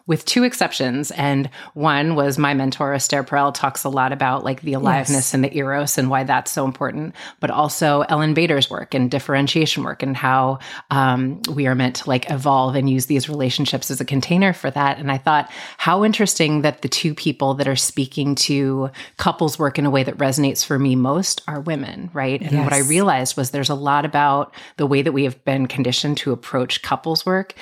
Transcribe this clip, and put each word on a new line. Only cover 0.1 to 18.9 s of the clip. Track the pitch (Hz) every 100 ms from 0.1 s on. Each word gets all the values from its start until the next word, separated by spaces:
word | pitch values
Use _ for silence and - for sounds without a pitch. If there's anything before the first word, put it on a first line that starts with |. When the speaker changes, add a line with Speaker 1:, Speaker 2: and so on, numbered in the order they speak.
| 156
Speaker 1:
two | - 247
exceptions. | 247 - 170 - 131 127 147
And | - 143 139 139 - -
one | 151 151 143 156
was | 156 139 139
my | 147
mentor, | 139 135 - 139
Esther | 139 - 143
Perel, | 131 143 143
talks | 139 139 -
a | 139
lot | 135 131
about, | 139 135 135
like, | - 131
the | 156
Speaker 2:
Yes. | 135
Speaker 1:
aliveness | 135 135 135 139 127
and | 135
the | 135
eros | 147 135 139 143 -
and | 131
why | 135
that's | 135 131 -
so | -
important, | 135 127 135 147 156 - - -
but | 151
also | - 151 - 151 143 147
Ellen | 151 156
Bader's | 156 170 143 131
work | - -
and | 135 123
differentiation | 139 - 139 139 165 151 -
work | 139 139
and | 135 127
how, | 131 131 131 135 - - -
um, | 139 135 127 131 165 -
we | 147 131
are |
meant | 127 127 127
to, | -
like, | 127 -
evolve | 139 143 135 131 139
and | 135
use | 131 127
these | 139 123
relationships | 147 127 - 143 131 -
as | 135
a |
container | 127 139 - 175 196
for | 175 143
that. | 143 139 139
And | 143
I | 135
thought, | 160 151 143 - - -
how | - 185
interesting | 214 214 202 - 156 151
that | 147 143
the | 131
two | - 165
people | 151 160 131 135
that | 135 139
are | 131
speaking | - - 131 - 143 135
to | - 143 135 135 131